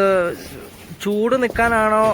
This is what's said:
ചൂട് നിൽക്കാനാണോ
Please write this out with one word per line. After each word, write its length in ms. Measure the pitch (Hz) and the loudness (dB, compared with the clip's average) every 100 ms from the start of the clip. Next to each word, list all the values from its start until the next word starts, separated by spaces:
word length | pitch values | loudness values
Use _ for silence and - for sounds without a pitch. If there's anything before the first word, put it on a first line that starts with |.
| 196 185 175 107 - 131 - - - - | 4 2 0 -4 -12 -16 -18 -18 -18 -8
ചൂട് 320 | 202 208 233 254 | -4 0 0 0
നിൽക്കാനാണോ 600 | 240 - 233 226 214 214 220 | 0 0 2 2 2 2 2